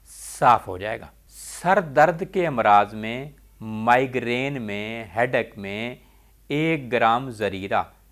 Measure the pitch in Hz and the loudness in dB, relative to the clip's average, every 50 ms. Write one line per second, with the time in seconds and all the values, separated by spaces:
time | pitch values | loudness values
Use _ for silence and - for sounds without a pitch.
0 | _ - - - - - - - 151 123 117 104 - - 92 90 98 107 113 113 | _ -20 -20 -20 -18 -16 -4 2 6 6 6 4 2 -4 -8 -8 -6 -6 -8 -8
1 | - - - _ _ _ - - - - - - - 170 190 202 180 151 131 151 | -12 -16 -20 _ _ _ -20 -20 -18 -16 -12 -4 0 2 2 2 2 2 4 4
2 | 147 170 170 165 202 196 - 196 175 160 139 117 107 107 104 104 104 101 110 107 | 4 4 4 0 -6 -6 -4 -2 -2 0 0 2 6 6 8 6 6 4 -2 -8
3 | 107 110 120 127 143 151 - - - _ _ - 110 110 110 110 110 120 123 127 | -8 -8 -8 -8 -10 -12 -16 -20 -20 _ _ -14 -10 -8 -8 -2 2 4 4 4
4 | 135 131 120 127 117 117 120 123 131 139 143 131 113 104 101 104 104 110 113 113 | 2 0 -2 -4 -2 -2 -2 -2 -4 -4 -6 -8 -8 -8 -8 -8 -8 -8 -10 -10
5 | 113 95 87 110 120 127 131 123 113 - - 101 98 98 101 107 113 123 123 - | -12 -6 -2 -2 0 0 0 -2 -2 -4 -8 -12 -10 -10 -8 -8 -8 -10 -10 -14
6 | _ _ _ _ _ _ _ _ _ - 143 147 156 165 160 151 131 117 120 117 | _ _ _ _ _ _ _ _ _ -6 -4 -2 0 0 -2 -2 -2 -2 0 2
7 | 117 113 117 123 135 135 113 104 107 98 98 95 95 98 113 101 87 - - _ | 4 4 4 2 0 -4 -6 -4 -4 -4 -4 -4 -4 -2 -2 -2 -2 -4 -10 _
8 | _ _ | _ _